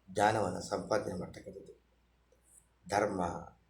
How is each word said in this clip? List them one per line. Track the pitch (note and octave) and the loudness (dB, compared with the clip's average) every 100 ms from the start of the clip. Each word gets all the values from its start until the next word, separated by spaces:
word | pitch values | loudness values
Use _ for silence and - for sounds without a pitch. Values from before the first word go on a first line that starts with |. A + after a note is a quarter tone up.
| - | -6
ಜ್ಞಾನವನ್ನ | F#2+ G#2 A2 F#2 F2+ | 4 4 4 2 -2
ಸಂಪಾದನೆ | - G2 - G#2+ F#2+ | -4 -4 0 0 0
ಮಾಡ್ತಕ್ಕಂಥದ್ದು. | F2+ E2+ - - - - - _ _ _ _ _ _ _ - _ _ - | -4 -8 -10 -14 -14 -16 -20 _ _ _ _ _ _ _ -20 _ _ -2
ಧರ್ಮ, | G2 G#2 F#2+ F2 E2+ - - _ | 2 2 2 -2 -2 -10 -18 _